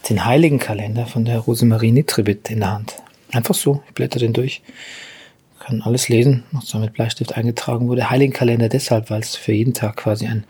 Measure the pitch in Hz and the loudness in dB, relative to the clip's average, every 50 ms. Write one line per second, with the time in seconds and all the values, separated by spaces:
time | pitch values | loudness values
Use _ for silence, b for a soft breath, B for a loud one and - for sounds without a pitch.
0 | - - 113 95 87 117 123 147 170 160 143 127 - - 110 101 104 104 107 120 | -2 0 -2 0 2 4 4 4 6 4 2 0 -2 -4 -6 -6 -4 -4 -4 -4
1 | 117 117 - 117 113 120 120 113 110 - 117 113 120 117 113 113 117 113 120 135 | -4 -4 -2 -2 0 0 0 0 0 0 0 4 4 4 4 4 4 4 4 4
2 | 151 - - - 104 104 101 - _ - 107 110 107 92 104 104 107 - - - | 2 2 0 0 0 0 0 -2 _ -6 -4 -2 -2 -2 -4 -4 -8 -12 -14 -16
3 | - - _ _ _ _ - 123 117 - - - - 139 143 143 - - - - | -20 -20 _ _ _ _ -4 -2 0 0 -2 0 2 0 0 0 -4 -10 -6 -4
4 | - 127 - 123 120 113 113 120 127 139 - - B B B B B B B B | -4 -2 -2 -2 0 0 0 0 -2 -2 -6 -10 B B B B B B B B
5 | B B B B B B B B _ _ _ _ - - 117 110 - 113 120 123 | B B B B B B B B _ _ _ _ -8 -6 -6 -4 0 0 0 0
6 | - - 120 113 120 139 135 123 - - - 131 - - - 110 110 110 - - | 0 2 4 4 6 6 4 2 0 -6 -8 -8 -8 -6 -4 -4 -4 -4 -2 -2
7 | 113 113 - - 117 - - 117 117 117 113 - - - 123 113 123 120 123 123 | -2 -2 -2 -6 -6 -6 -4 -2 -2 -2 -2 -4 -6 -4 -2 -2 0 0 0 0
8 | - - 127 131 139 135 131 - 127 120 117 117 117 110 - 139 - - 123 113 | 0 2 4 4 4 4 2 2 2 2 4 4 2 2 2 -2 0 2 0 0
9 | 113 - 107 110 113 - - - - - 107 107 117 131 123 - 110 104 - - | 0 -2 -4 -6 -4 -6 -10 -6 -2 0 0 2 2 0 0 0 -4 -4 -4 -4
10 | - 110 107 107 113 113 113 110 107 B | -2 -2 -2 0 -2 -4 -4 -4 -6 B